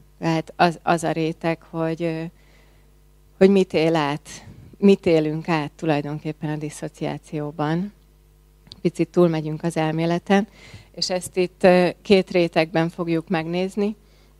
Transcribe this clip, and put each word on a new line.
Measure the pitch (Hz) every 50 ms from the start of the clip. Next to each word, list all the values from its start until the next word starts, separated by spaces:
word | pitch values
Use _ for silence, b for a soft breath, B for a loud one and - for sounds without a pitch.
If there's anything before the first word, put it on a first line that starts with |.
| - _ _ -
Tehát | 175 165 160 160 156 - -
az, | - 170 175 160 - -
az | - 170 165 165
a | 160 156
réteg, | 160 160 156 165 - - 170 165 - -
hogy, | - - 165 160 160 165 160 170
ö, | 170 160 160 160 170 - b b b b b b b b b b b b _ _ _ _ _ _ _ _ -
hogy | 190 190
mit | 196 196 185 - -
él | 170 156 165 165
át, | 165 147 139 143 156 - - - - - B B B B B B -
mit | - 196 196 190 -
élünk | 185 165 160 156 151 151 160 156 -
át | 170 156 147 143 _
tulajdonképpen | - - 165 151 143 147 143 147 156 - 160 151 - - 151
a | 151
diszociációban. | 147 156 147 - - - 151 - - 160 147 147 147 _ - - 151 147 147 151 165 151 147 160 170 190 208 - _ _ _ _ _ _ _ _ _ _ _ _ _ _ - - -
Picit | - 175 - - 165 -
túlmegyünk | - 180 175 175 160 156 151 156 156 151 -
az | 165 160
elméleten, | 165 160 156 156 160 165 170 170 170 - - 202 196 196 - B B B B B B B B B
és | - - -
ezt | 190 180 175 - -
itt, | 190 180 175 _ - -
ö, | 190 180 180 180 170 - _ -
két | - 208 190 180 -
rétegben | 185 185 170 165 - 170 160 160 - 165 165 170
fogjuk | - - 175 170 165 160 160 -
megnézni. | 196 160 160 165 170 180 185 190 - 214 202 208 220 _ b b b b b b b b